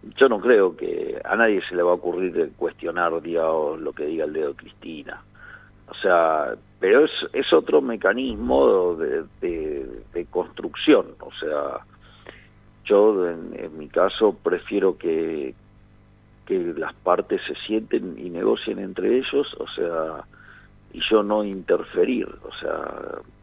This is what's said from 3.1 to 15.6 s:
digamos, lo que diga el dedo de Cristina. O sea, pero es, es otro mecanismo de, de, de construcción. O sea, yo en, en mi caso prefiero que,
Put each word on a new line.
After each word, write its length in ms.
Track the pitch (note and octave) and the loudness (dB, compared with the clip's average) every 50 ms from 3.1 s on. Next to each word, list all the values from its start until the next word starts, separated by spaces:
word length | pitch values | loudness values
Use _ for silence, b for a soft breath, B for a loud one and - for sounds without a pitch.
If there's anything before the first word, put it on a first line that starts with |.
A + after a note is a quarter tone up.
| D#2+ E2 | -2 -2
digamos, 600 | D#2 E2+ E2+ E2 D#2+ D#2+ D#2+ D#2+ D2+ D2 D#2+ D#2+ | -4 -4 -2 0 0 2 0 0 0 -2 -4 -6
lo 100 | D#2 C#2+ | -8 -8
que 140 | C#2 - D2+ | -8 -6 -6
diga 180 | D2+ E2 D#2+ D#2 | -4 -4 -4 -4
el 80 | D2+ D2+ | -4 -4
dedo 160 | D#2 D2+ C#2+ | -4 -4 -4
de 60 | C2+ | -6
Cristina. 680 | - - - - _ - E2 D#2+ D2+ C#2+ - - - - _ B B B B B B B B B _ - - | -8 -16 -20 -20 _ -16 -14 -14 -14 -14 -14 -16 -16 -18 _ B B B B B B B B B _ -20 -20
O 40 | - | -10
sea, 600 | - - F#2+ F2 E2+ E2 D#2+ D#2 D#2 C#2+ C2 A1 - - _ _ _ | -2 2 4 4 4 4 4 2 0 -2 -4 -6 -10 -14 _ _ _
pero 240 | - F#2+ G#2+ C3+ D#3 | 2 4 6 6 6
es, 80 | D3+ - - - - - | 4 0 -4 -8 -4 -4
es 180 | - C3+ - | -4 0 4
otro 300 | E3+ D#3 - - - D3+ | 4 4 4 4 2 2
mecanismo 1120 | C3+ B2+ A#2 G2+ - F#2+ G#2 B2 C3 B2+ A2+ G#2 A#2 B2 C3 C#3 C#3 B2 G#2 F#2+ F2+ F2+ E2+ | 2 2 -2 0 0 0 0 0 -2 -4 -6 -6 -2 0 2 4 4 4 4 4 2 0 0
de, 300 | D#2+ E2 C2+ C2 D#2+ D#2 - - - | -2 -2 -2 -2 -4 -6 -8 -10 -8
de, 640 | F#2 F2 E2+ D#2+ D#2 D#2 D2 C#2 C2 B1+ A#1+ A#1 A1+ - - | -6 -4 -4 -4 -6 -6 -6 -8 -8 -10 -14 -16 -18 -10 -8
de 120 | E2+ E2+ | -8 -8
construcción. 760 | - - F2 F2 - - - E2+ E2 - - - D3+ C#3+ G#2+ E2+ - - - | -4 -4 -4 -4 -4 -8 -10 -10 -10 -8 0 4 6 6 6 4 0 -8 -18
O 120 | - - - | -18 -18 -14
sea, 440 | - D#2+ D#2 D2+ D2 C#2+ C#2 C2+ - - B B B B B B B B B B B B B B - _ - _ _ - | -10 -6 -4 -4 -4 -4 -4 -6 -10 -12 B B B B B B B B B B B B B B -20 _ -20 _ _ 0
yo 420 | - G#2 G2+ G#2 A2 G#2+ F#2+ F2+ F2 | 4 6 6 6 6 4 2 0 -2
en, 240 | E2+ E2 E2+ F2 - - | -4 -6 -10 -12 -12 -12
en 180 | - E2 D2+ | -12 -12 -12
mi 120 | D#2 D2+ D2+ | -14 -14 -4
caso 440 | - F2 F2+ G2 - - A2 G#2 F2+ - | 0 2 2 2 2 2 2 2 2 0
prefiero 560 | - E2+ F2 F2 - - G2 G2+ F#2+ F#2+ E2+ | -2 -2 -2 -2 -2 -4 -2 2 2 2 0
que, 560 | - - E2+ D#2+ D#2+ E2 D#2+ E2 D2+ C#2 B1+ - - | 0 -2 -2 0 0 -2 -2 -4 -6 -6 -8 -10 -14